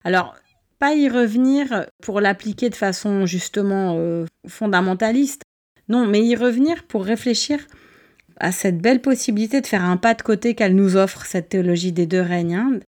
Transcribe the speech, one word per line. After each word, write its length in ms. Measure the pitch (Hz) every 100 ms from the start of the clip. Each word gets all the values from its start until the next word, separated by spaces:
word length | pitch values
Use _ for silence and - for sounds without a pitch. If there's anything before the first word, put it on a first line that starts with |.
| 175
Alors, 300 | 185 147 - _ _ _ -
pas 140 | 277
y 160 | 302 277
revenir 760 | 247 233 240 262 277 269 208 - _
pour 200 | - 202
l'appliquer 480 | 202 196 220 196 240
de 60 | -
façon, 500 | 196 180 208 196 180
justement, 680 | 180 - 208 196 190 190 165
euh, 280 | 170 170 165 _ -
fondamentaliste. 920 | - 214 180 185 185 220 254 277 - - _ _ _ -
Non, 180 | 240 220
mais 140 | 208
y 140 | 233 226
revenir 480 | 247 233 302 330
pour 200 | - 214
réfléchir 560 | 190 226 247 220 - 294 - - - _ _ _ _ -
à 140 | 170
cette 260 | 180 196 170
belle 220 | 220 254
possibilité 580 | 269 254 - 208 220 269
de 80 | 262
faire 160 | 202
un 140 | 180 180
pas 160 | 226
de 80 | 226
côté 340 | - 208 240 226
qu'elle 200 | 202 190
nous 200 | 196 190
offre, 300 | 190 - -
cette 240 | 185 165
théologie 420 | 190 180 170 180
des 160 | 170 165
deux 140 | 185
règnes, 340 | 175 175 170 180
hein. 240 | 262 220